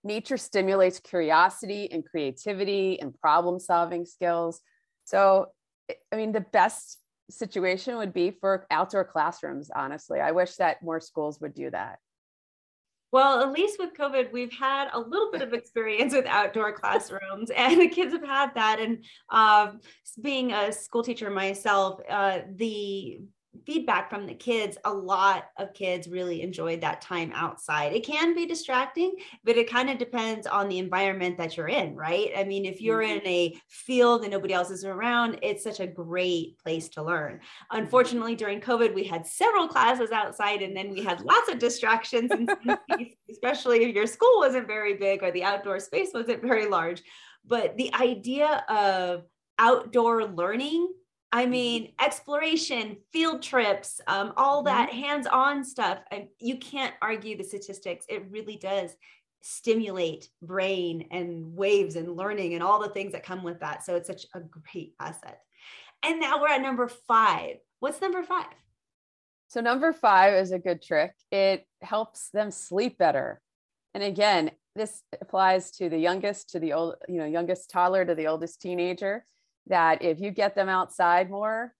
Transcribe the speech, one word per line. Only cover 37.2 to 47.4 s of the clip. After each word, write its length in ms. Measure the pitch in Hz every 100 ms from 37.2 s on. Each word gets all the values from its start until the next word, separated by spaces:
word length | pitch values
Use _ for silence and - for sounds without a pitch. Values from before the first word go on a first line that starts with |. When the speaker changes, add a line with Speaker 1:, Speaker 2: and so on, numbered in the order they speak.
| 147 113
Speaker 1:
Mm-hmm. 420 | - - - 220
Speaker 2:
Unfortunately, 580 | 220 254 247 240 226 233
during 240 | 208 208
covid, 340 | 247 233 226
we 100 | 190
had 220 | 190 170 165
several 400 | - 415 415 330
classes 460 | - 311 254 220
outside, 500 | 226 208 - 208 208
and 140 | 190 190
then 140 | 196
we 120 | 190
had 200 | 196 -
lots 260 | - 440 453
of 100 | 247
distractions, 720 | 233 233 220 226 - 240 240
and 200 | 220 233 392
Speaker 1:
<laughs> 520 | 240 415 - 320 233 _ -
Speaker 2:
especially 520 | 226 247 285 254 233
if 120 | 240
your 120 | 202 226
school 300 | - 466 453
wasn't 300 | 277 254 214
very 260 | 214 208
big 280 | 196 196 196
or 80 | 190
the 120 | 175
outdoor 360 | 185 196 202 190
space 300 | - 160 370
wasn't 280 | 240 226 226
very 240 | 240 226 214
large. 360 | 185 165 175 - - - _